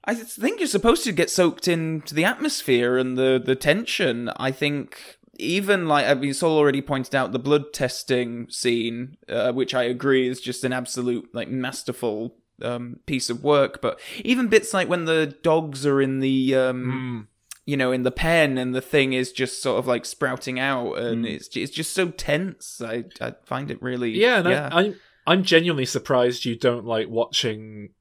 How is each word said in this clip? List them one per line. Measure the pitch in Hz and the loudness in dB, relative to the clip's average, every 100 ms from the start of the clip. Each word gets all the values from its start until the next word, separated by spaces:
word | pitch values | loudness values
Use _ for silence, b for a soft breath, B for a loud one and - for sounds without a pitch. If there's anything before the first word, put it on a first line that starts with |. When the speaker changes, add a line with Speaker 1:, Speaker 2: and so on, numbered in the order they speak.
Speaker 1:
I | - | -4
th-, | 233 226 | -6 -6
think | - 247 453 | -2 -2 0
you're | 330 | 0
supposed | 202 233 339 254 | 2 4 4 2
to | |
get | 175 170 | 0 0
soaked | - 175 - - | 4 2 2 -2
into | 165 160 160 - | 0 0 -4 -4
the | 151 | 0
atmosphere | 180 254 311 - - 120 120 127 | 0 0 -4 -4 2 2 4 2
and | 127 127 | 0 0
the, | 131 131 | 2 2
the | 127 135 | 2 0
tension. | 147 175 233 - 131 117 120 - | 2 0 0 -2 0 -2 -6 -4
I | 131 | -6
think | 131 147 147 - - - - _ _ | -2 -2 -2 -6 -14 -20 -20 _ _
even, | 117 175 196 202 165 | -2 -2 2 0 4
like, | 147 120 | 2 4
I | |
mean, | 139 139 135 | 2 0 0
Saul | 170 160 | 2 4
already | 147 135 | 4 2
pointed | 139 135 127 139 | -2 -4 0 -2
out | 123 | 0
the | 123 | -2
blood | 135 147 143 | 2 2 2
testing | - 127 - - 127 120 120 117 | -4 -4 -4 0 0 0 -6 -10
scene, | - 123 117 113 117 127 151 - | -4 0 0 -2 -6 -10 -14 -6
uh, | 113 113 | -2 0
which | 123 127 | 0 -2
I | 131 123 | 0 -2
agree | 123 139 135 127 | 0 2 4 2
is | 127 | -2
just | - 123 | -8 -4
an | 131 | -4
absolute, | 127 123 127 123 120 - | -4 -4 -4 -2 -2 -4
like, | 120 107 | -10 -6
masterful, | 131 127 - - 120 120 107 117 _ _ _ | -4 -6 -6 -8 -4 -2 -2 -6 _ _ _
um, | 113 120 120 120 - | -8 -6 -8 -14 -6
piece | 131 - | -4 -4
of | 120 | -4
work. | 143 143 135 - | 2 4 4 0
But | 120 - B B | -6 -6 B B
even | 220 247 240 | 0 0 4
bits | 220 - | 4 4
like | 196 180 | -2 0
when | 175 160 | 0 2
the | 160 151 139 | 2 2 0
dogs | 165 160 156 135 143 | 2 2 2 -2 2
are | 139 | 4
in | 135 135 | 2 2
the, | 135 131 131 | 2 2 4
um, | 131 131 127 127 131 127 117 107 | 4 2 0 -4 -4 -4 -8 -10
Speaker 2:
Mm. | _ _ - - | _ _ -16 -4
Speaker 1:
you | 143 | 0
know, | 127 | 0
in | 127 | 2
the | 123 | 0
pen | 123 160 165 151 131 | 0 2 4 4 2
and | 127 127 | -2 -4
the | |
thing | - 151 135 | 0 2 2
is | 127 127 | 0 -2
just | - 127 - | -2 -4 -2
sort | 135 107 | -2 0
of, | 123 | 0
like, | 98 - | -2 -2
sprouting | - 139 127 - 127 | -4 -4 -4 -6 -4
out | 135 131 117 - | -2 -2 -2 -4
and | 117 113 117 | -4 -2 -4
Speaker 3:
Mm. | |
Speaker 1:
it's, | 76 - - | -6 -8 -8
it's | 104 | -6
just | - 160 | -6 -6
so | - 180 | -2 -2
tense. | - - 147 190 - - - 113 | -2 -2 -2 -2 -8 -16 -12 -6
I, | 120 117 - | -6 -8 -10
I | 120 120 _ | -10 -10 _
find | 127 143 | -8 -6
it | - | -8
really, | 127 123 120 | -6 -4 -2
Speaker 2:
Yeah, | 113 226 240 | 2 4 4
and | 175 | 2
Speaker 1:
yeah. | 143 139 | 0 0
Speaker 2:
I, | 165 | 0
I'm, | 208 B B B - | 0 B B B 2
I'm | 185 | 2
genuinely | 190 165 175 151 131 | 6 4 4 0 0
surprised | 143 - 131 123 123 123 | -2 2 4 4 2 -4
you | 113 | 0
don't | 131 120 113 | 0 0 -2
like | 113 107 | -4 0
watching | 110 117 - 123 107 110 107 104 _ | 0 0 0 -2 -4 -12 -16 -16 _